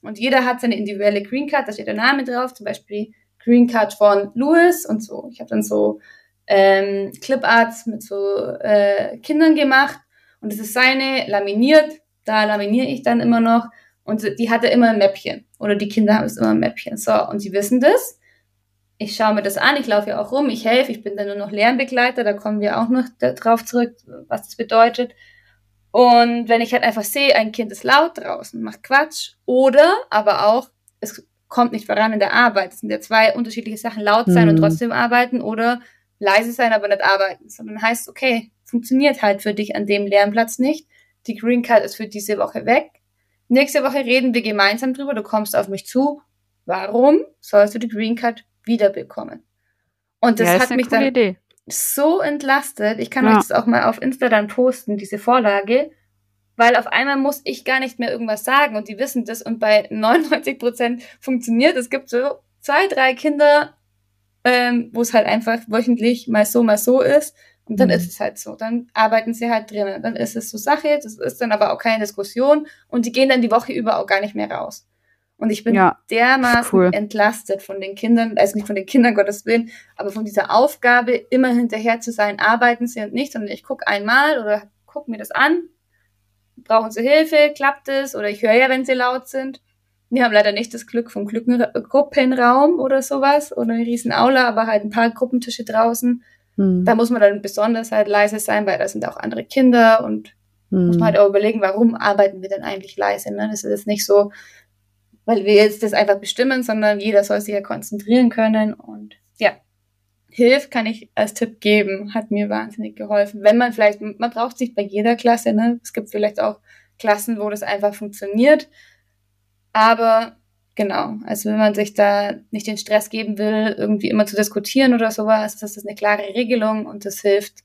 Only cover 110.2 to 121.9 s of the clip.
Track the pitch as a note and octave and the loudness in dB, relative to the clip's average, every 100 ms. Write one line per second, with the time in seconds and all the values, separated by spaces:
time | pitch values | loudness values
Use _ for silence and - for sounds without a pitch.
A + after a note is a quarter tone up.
110.2 | _ - A#3+ C4+ C#4 B3 A3 A3 - - | _ 0 4 4 0 -6 -6 -8 -10 -4
111.2 | G#3+ - A3+ A3 G#3 G#3 G3+ F#3+ G#3 A3+ | -4 -4 -8 -4 0 2 0 -6 -8 -10
112.2 | G#3+ G3+ G#3 G#3+ A3+ G#3+ G#3+ G#3+ G#3+ G#3 | -6 -4 -4 -6 -8 -12 -14 -12 -4 -2
113.2 | G3+ G#3 G3+ A#3 B3 A3 G#3+ G#3 G#3+ G3+ | -2 0 4 4 2 2 0 0 -12 -8
114.2 | A#3+ A#3 A#3+ - B3 - G3+ G3+ A3 A#3 | -8 -4 -6 -4 -6 -4 -4 -2 0 0
115.2 | A#3+ A#3 A#3 G#3+ A#3 A#3+ - - G#3+ G#3 | 2 0 0 0 0 -2 -8 -12 -8 -4
116.2 | G#3 G#3 G#3+ G#3 _ _ _ _ A3+ G#3 | -4 -2 -4 -4 _ _ _ _ -2 -2
117.2 | G#3 A3 G#3 G#3 G#3 G3+ G#3 G#3 G#3 G#3 | -2 -6 -6 -6 -6 -2 -4 -4 -14 -12
118.2 | G3 G#3 C4 D4+ - _ _ _ _ _ | -6 2 4 4 2 _ _ _ _ _
119.2 | _ _ _ _ _ A3 A3 A3+ A3+ A3+ | _ _ _ _ _ 2 4 4 2 2
120.2 | A3+ _ _ _ _ - G#3 F#3+ G#3 G#3+ | 0 _ _ _ _ -6 -4 -4 -6 -8
121.2 | - G#3+ G#3 G#3+ G#3+ G3+ G#3 | -8 -8 -4 0 0 0 -4